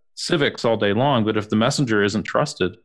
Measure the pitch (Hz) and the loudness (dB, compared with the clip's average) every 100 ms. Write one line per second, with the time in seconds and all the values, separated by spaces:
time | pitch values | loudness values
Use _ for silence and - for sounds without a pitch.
0 | _ - - 170 135 - 120 110 104 101 | _ -10 -2 0 0 0 0 0 0 2
1 | 139 127 107 110 104 110 120 143 127 107 | 2 2 0 -2 0 0 0 0 0 2
2 | 101 104 - 120 143 - 90 - | 0 -2 -2 -2 -2 -2 -4 -4